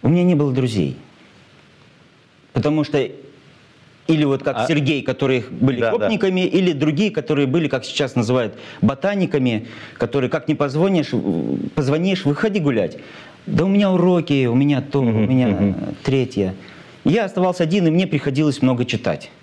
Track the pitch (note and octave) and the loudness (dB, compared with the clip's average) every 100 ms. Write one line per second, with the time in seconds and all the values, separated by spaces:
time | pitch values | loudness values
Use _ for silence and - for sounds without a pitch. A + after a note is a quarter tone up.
0 | A3+ F3 F3+ D#3+ D3 B2+ B2+ A2 C#2+ C2 | 2 2 4 2 2 0 0 0 -2 -4
1 | - - - - - - _ _ - _ | -16 -20 -20 -20 -20 -20 _ _ -20 _
2 | _ _ _ _ _ C3+ D3 D3+ C#3+ D3 | _ _ _ _ _ -4 0 0 0 -2
3 | A2+ - - - - - - _ - - | -2 -6 -20 -20 -20 -20 -20 _ -20 -16
4 | - D#3+ D3 C3+ C#3+ A#2 B2 D#3 C3+ C#3+ | 0 2 2 0 -2 -4 0 0 0 -2
5 | - B2+ C3+ C3 A2 - C3 B2+ A#2 A#3 | -2 -2 0 0 -2 0 0 2 0 0
6 | - G#3 F#3+ F#3 F3+ F3 F3+ D3 D3+ C#3+ | 0 0 0 0 0 2 2 2 0 0
7 | G#3 - - D3 C#3 D#3 D#3 C3 - - | 0 -2 -2 0 2 0 0 -4 -6 -4
8 | C#3 B2+ A2 B2+ A2 - - - - C3+ | -2 -2 0 0 0 -6 -18 -2 -2 0
9 | G3 G3+ F3 D3 B2+ A2 A2 - - - | -2 -2 0 0 0 -2 -6 -16 -20 -6
10 | A#2 C#3 B2+ B2+ - D3+ C#3+ C#3+ F#3+ F#3 | -2 0 -2 -2 -2 -2 -2 0 2 0
11 | D3 A#2+ G2 E2+ - C#2 - - C3 D3+ | 0 -2 -2 -2 -2 -4 -4 -2 0 0
12 | F#3 F#3 C#3+ C#3+ A3 G3+ C#3+ A#2 F2 - | 0 0 0 0 0 0 0 0 -2 -6
13 | - - - - - D#3 F3+ G3+ G3+ F#3 | -18 -20 -20 -18 -4 0 2 2 4 4
14 | F3 F3 - C#3+ B2 B2 C#3+ C#3 C#3 C#3 | 4 2 2 2 2 4 2 2 0 0
15 | B2 G#2+ G#2+ C3 A#2+ F#2+ G2+ F#2+ - - | 2 2 2 2 2 2 0 0 -6 -6
16 | - C3+ B2 - F#2 F#2+ - - - - | -2 0 0 -2 -2 -4 -16 -20 -20 -4
17 | - G3 G3 F#3+ F#3 F3+ D#3+ G3+ E3+ E3 | 0 0 0 0 0 2 0 2 2 2
18 | F#3+ C#3+ C#3+ C3+ D3+ C3 C3 B2 A#2+ A#2 | 0 -2 -2 0 0 2 2 2 -2 -2
19 | - D2 - - | -2 -4 -8 -20